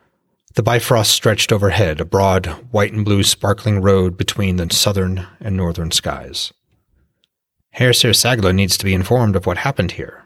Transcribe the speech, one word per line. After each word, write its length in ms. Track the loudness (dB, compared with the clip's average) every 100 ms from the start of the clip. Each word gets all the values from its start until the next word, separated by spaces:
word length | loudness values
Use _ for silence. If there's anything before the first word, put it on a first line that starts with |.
| _ _ _ _ _ -2
The 80 |
Bifrost 480 | 0 0 2 2 2
stretched 400 | 2 0 0 0
overhead, 500 | 2 2 2 0 0
a 40 | -2
broad, 420 | 2 2 2 -2 -8 -6
white 200 | -2 -2
and 140 | -2 0
blue 160 | 2
sparkling 600 | 0 0 -2 -2 0 2
road 360 | 4 4 2 -2
between 380 | -4 -2 -2 -2
the 120 | -2
southern 560 | 0 0 0 -2 -4 -8 -12
and 160 | -6 -2
northern 360 | -2 -4 -4
skies. 600 | -4 -4 -8 -10 -10 -10 -14 _ _ _ _ _ _ _ _ _ _ _
"Herr 200 | 0 2
Sir 200 | 4 2
Sagler 400 | 2 2 2 2
needs 220 | 2 2 0
to 80 | 0
be 100 | 0
informed 400 | 2 2 2 2
of 100 | -2
what 140 | -2
happened 320 | -4 -2 -4
here," 340 | -6 -12 -16